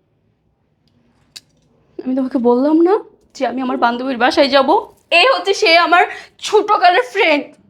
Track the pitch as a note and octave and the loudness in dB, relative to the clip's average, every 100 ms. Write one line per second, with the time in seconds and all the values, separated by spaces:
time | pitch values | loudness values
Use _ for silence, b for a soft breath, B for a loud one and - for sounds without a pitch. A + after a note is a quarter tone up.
0 | _ _ _ _ _ _ _ _ _ _ | _ _ _ _ _ _ _ _ _ _
1 | _ _ _ - - _ _ _ _ - | _ _ _ -20 -20 _ _ _ _ -14
2 | B3+ C4 C4 C#4 A#3 A#3+ C#4+ D#4+ E4+ G#4 | -8 -6 -4 -2 0 2 2 2 2 0
3 | - _ _ - A#3+ B3+ B3+ C4+ A#3+ A#3+ | -4 _ _ -8 -8 -6 -6 -2 -2 -2
4 | C4 A#3+ B3+ E4+ C#4 C4+ C4 G#4 - _ | -6 -2 0 2 2 2 2 0 -2 _
5 | _ E4 B4 B4+ G4 G4 G#4+ E4 E4 F4 | _ 2 2 0 -2 -2 2 2 4 2
6 | F#4 B B _ - G#4 F#4+ G#4 F4+ F4+ | 0 B B _ -2 -2 0 2 2 2
7 | B4 G4 F4+ D4 - _ | -2 -2 -2 -2 -4 _